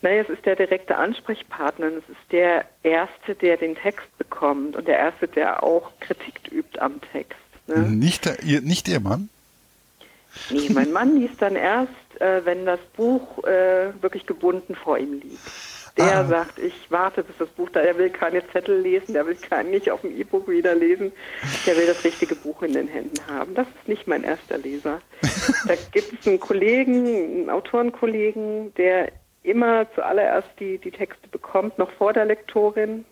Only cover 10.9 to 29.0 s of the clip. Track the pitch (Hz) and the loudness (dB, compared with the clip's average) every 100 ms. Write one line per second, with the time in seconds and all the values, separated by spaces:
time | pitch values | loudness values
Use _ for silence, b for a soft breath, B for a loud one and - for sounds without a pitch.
10.9 | 175 247 302 240 - 202 196 180 220 254 | 2 4 4 2 0 0 0 0 0 -2
11.9 | - _ - 185 185 175 175 185 180 - | -6 _ -2 2 2 0 -2 0 -2 -4
12.9 | - 226 254 262 - - 185 185 185 190 | -2 2 2 -2 -6 0 4 4 4 0
13.9 | 202 185 202 - 180 - 185 180 - - | -2 -4 -4 -8 0 0 0 -4 -10 -2
14.9 | 143 139 139 139 - B B B B B | 0 0 -6 -10 -18 B B B B B
15.9 | - 180 190 185 165 165 - 175 - - | 2 4 6 4 2 0 -4 -6 -6 -4
16.9 | 170 190 190 175 - 160 - 175 - 165 | 0 0 -2 -6 -6 -8 -4 -2 2 2
17.9 | 175 180 185 170 180 175 180 180 196 185 | 4 0 2 -2 -2 -2 -4 0 0 2
18.9 | 185 190 151 156 175 - 156 165 196 - | 0 0 -2 -2 -4 -2 -2 0 0 0
19.9 | - 185 117 - 190 196 175 175 170 170 | -2 -4 -8 -2 -2 0 2 4 4 4
20.9 | 185 196 - B B 139 139 - 165 170 | 2 0 -8 B B -8 -4 2 4 4
21.9 | 170 170 165 165 160 147 - 165 139 139 | 4 0 0 -2 -2 -6 -6 -2 -2 -2
22.9 | 147 - - - 139 - 190 254 - - | -6 -8 -10 -8 -8 -4 -2 -4 -6 -6
23.9 | 208 - 151 - 156 - - 135 143 151 | -6 -2 -2 -2 -6 -4 -6 -6 -8 -6
24.9 | 156 - B 143 - - - - 175 - | -8 -12 B -4 -2 -2 -2 0 -2 0
25.9 | - - - - 190 - 196 202 247 262 | -2 -2 -4 0 0 2 2 4 4 4
26.9 | 247 240 226 165 180 170 160 - 240 240 | 2 2 0 -2 -2 -2 -4 -2 0 0
27.9 | 233 233 220 214 214 214 214 214 - 180 | 0 -2 2 0 0 -4 -6 -8 0 2
28.9 | 185 | 4